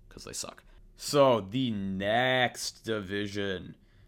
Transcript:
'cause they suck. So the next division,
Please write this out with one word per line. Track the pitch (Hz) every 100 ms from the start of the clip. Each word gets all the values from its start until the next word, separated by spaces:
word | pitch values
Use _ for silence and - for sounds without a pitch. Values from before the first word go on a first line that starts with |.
| -
'cause | -
they | -
suck. | - - - - - - -
So | - 143 135 117
the | 95 117 131
next | 104 98 95 98 113 127 127 120 - - - -
division, | 110 92 101 104 101 101 92 90 - - -